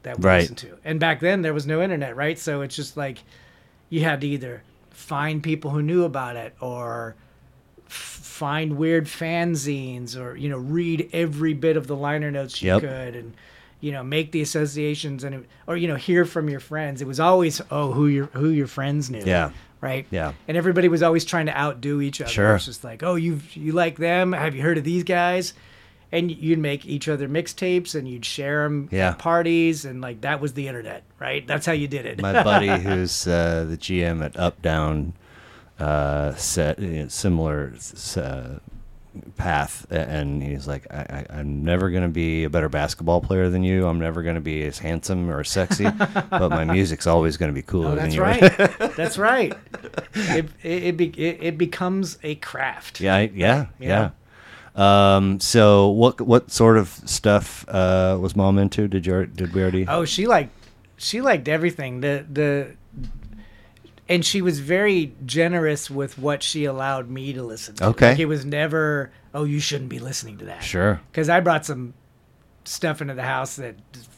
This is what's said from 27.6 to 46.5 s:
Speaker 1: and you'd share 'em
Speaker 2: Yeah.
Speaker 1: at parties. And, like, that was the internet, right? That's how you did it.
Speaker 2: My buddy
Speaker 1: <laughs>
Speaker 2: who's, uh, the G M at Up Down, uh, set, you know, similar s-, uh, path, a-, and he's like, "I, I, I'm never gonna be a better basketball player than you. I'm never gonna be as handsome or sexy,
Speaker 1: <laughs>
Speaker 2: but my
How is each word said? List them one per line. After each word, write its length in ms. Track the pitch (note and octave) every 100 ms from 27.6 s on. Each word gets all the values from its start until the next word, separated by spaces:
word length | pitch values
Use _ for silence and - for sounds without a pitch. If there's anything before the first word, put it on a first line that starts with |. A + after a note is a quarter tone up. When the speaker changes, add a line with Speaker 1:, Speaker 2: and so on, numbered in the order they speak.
| F#3 F3+ F3
Speaker 1:
and 160 | D#3 C3
you'd 160 | B2 A#2
share 380 | - C#3 D3 D3
'em 240 | D3 C#3+
Speaker 2:
Yeah. 180 | F#2+ F#2
Speaker 1:
at 100 | E2+
parties. 680 | E3+ E3+ E3+ E3+ E3 D#3 C#3+
And, 160 | B2+
like, 200 | B2+ A#2
that 200 | C#3 D3+
was 120 | C#3+
the 140 | B2+ C#3
internet, 360 | B2 A2 - - _
right? 260 | C3 C#3 B2
That's 220 | D3 E3+
how 60 |
you 140 | D#3+ C#3+
did 200 | C#3 A2+
it. 120 | -
Speaker 2:
My 220 | G2 G2
buddy 280 | G#2+ G#2 G2+
Speaker 1:
<laughs> 120 | F#2+
Speaker 2:
who's, 460 | F#2 F#2+ F2+ - F2+
uh, 400 | E2+ E2+ E2 D#2+
the 80 | D#2+
G 260 | - F#2
M 200 | E2+ E2
at 120 | D2+ -
Up 240 | F2 -
Down, 500 | F2 D#2 D#2 D#2 D2+ - - - - - - -
uh, 540 | D2+ D2+ C#2+ D2 D2
set, 460 | D2 - - D2+ -
you 240 | F#2+ D#2
know, 40 | C#2+
similar 640 | - G2+ E2+ D#2+ D2 C#2 A#1+
s-, 420 | - - - -
uh, 400 | - C3 B2 C#3+ - - - - - - - -
path, 500 | - E2 C#3+ - -
a-, 200 | E2 -
and 340 | D2+ D2 C#3+
he's 240 | C#2 C#2+ C2+
like, 180 | C#2 -
"I, 340 | C#2+ - C#2 -
I, 80 | D2
I'm 240 | D2 C#2+ D#2
never 240 | F2+ F#2+
gonna 180 | F2+ F2+
be 360 | D#2+ E2 D#2+
a 60 | D#2+
better 180 | D#2+ D#2
basketball 500 | D2+ D2 - E2 F2
player 300 | - F#2 F#2
than 140 | F2+
you. 240 | F#2 F#2+ F2+
I'm 120 | E2
never 220 | E2 E2
gonna 200 | E2 E2
be 220 | D2+ D#2
as 140 | D2+ -
handsome 520 | D#2 E2 - F#2 F2
or 140 | D2
sexy, 420 | D2 G2 F2+ F3 G2+
Speaker 1:
<laughs> 400 | G#3+ - - -
Speaker 2:
but 200 | F#3
my 140 | F2+